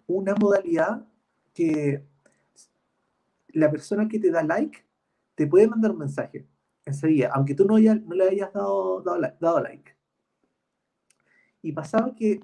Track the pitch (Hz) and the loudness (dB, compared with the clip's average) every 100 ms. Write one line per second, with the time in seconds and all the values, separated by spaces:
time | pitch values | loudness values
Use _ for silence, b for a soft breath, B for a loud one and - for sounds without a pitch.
0 | - 180 190 202 208 196 185 165 165 220 | -6 -4 -2 0 2 2 0 -2 -2 -4
1 | - _ _ _ _ - 165 151 147 139 | -10 _ _ _ _ -4 -2 0 -2 -4
2 | - _ _ _ _ _ _ _ _ _ | -8 _ _ _ _ _ _ _ _ _
3 | _ _ _ _ _ - 151 151 - 208 | _ _ _ _ _ 0 0 0 -6 -4
4 | 214 220 190 165 156 175 311 - _ _ | -2 0 0 0 -2 -2 -4 -8 _ _
5 | _ _ _ - 147 175 220 220 214 180 | _ _ _ -4 2 6 4 4 -2 -2
6 | 143 139 - - - _ _ _ - 143 | -8 -8 -8 -10 -20 _ _ _ -12 -4
7 | 160 156 120 135 139 143 196 220 220 214 | 0 2 2 0 0 2 4 6 6 4
8 | 165 175 185 196 196 202 202 196 185 185 | -2 0 2 0 -4 -6 -4 -2 -2 -4
9 | 185 175 143 - 165 165 - - _ _ | -4 -4 -4 -2 0 0 -2 -10 _ _
10 | _ _ _ _ _ _ _ _ _ _ | _ _ _ _ _ _ _ _ _ _
11 | _ _ _ _ _ _ 160 156 151 220 | _ _ _ _ _ _ -10 -10 -4 -2
12 | 247 - 220 202 | -2 -2 -2 -2